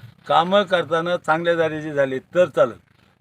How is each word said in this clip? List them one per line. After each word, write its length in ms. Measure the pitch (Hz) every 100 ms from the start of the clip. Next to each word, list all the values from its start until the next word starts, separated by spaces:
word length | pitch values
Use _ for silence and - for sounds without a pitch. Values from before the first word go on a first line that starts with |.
| - _ -
कामं 360 | 147 175 202
करताना 540 | 180 180 147 165 170 175
चांगल्या 380 | - 160 170 165
दर्जाचे 380 | 160 156 156
झाले 260 | 143 135 131
तर 260 | - 175 170
चालेल. 400 | 165 131 95 _ _ _ _